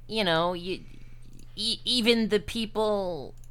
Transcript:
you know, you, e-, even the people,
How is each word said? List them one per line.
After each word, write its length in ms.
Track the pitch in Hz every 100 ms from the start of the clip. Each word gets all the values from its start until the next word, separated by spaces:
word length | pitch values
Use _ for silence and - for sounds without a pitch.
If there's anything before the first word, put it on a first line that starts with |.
| -
you 160 | 220
know, 300 | 190 165 175
you, 260 | 175 180 147 - - - - - - - -
e-, 220 | - 220 -
even 440 | 247 226 233 220
the 100 | 208
people, 960 | 208 233 220 208 214 208 185 160 117 - -